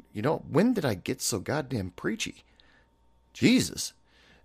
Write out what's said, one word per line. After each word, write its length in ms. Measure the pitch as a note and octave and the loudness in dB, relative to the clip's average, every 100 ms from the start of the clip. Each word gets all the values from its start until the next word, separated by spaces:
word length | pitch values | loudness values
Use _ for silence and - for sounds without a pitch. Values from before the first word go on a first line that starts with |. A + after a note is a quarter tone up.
| - | -10
you 100 | G#2 | -4
know, 220 | B2 - - | -2 -2 0
when 240 | C#3 A#3 | 4 4
did 120 | G#3+ D3 | 4 0
I 100 | F#2 | -2
get 260 | - - | -4 -4
so 180 | - G2+ | -2 -4
goddamn 520 | E2+ C#3+ C3 B2+ F#2 - | -2 -4 -2 -4 -6 -6
preachy? 480 | E3+ A3 - - - _ _ _ _ _ _ _ _ | -6 -4 -6 -10 -20 _ _ _ _ _ _ _ _
Jesus. 600 | - C#3+ B3 - - - - _ _ _ _ | 2 4 6 2 -4 -10 -12 _ _ _ _